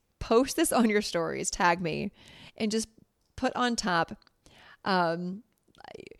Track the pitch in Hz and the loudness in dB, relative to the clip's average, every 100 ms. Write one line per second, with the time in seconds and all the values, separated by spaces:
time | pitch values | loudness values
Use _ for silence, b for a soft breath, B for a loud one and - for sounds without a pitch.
0 | _ - - 233 269 - 330 - 226 208 | _ -8 2 4 4 0 2 4 4 2
1 | 208 170 160 135 - - 180 175 170 147 | 0 -2 -2 -4 -4 0 2 2 0 -4
2 | 196 - B B B - 220 220 220 _ | -6 -10 B B B -6 -2 -2 -4 _
3 | _ _ _ - 262 - 247 233 214 170 | _ _ _ -6 -4 0 -2 0 0 0
4 | 165 - _ _ - B B B 202 185 | -2 -6 _ _ -20 B B B 0 2
5 | 170 170 180 190 - _ _ _ - - | 2 0 -4 -8 -14 _ _ _ -20 -18
6 | - | -18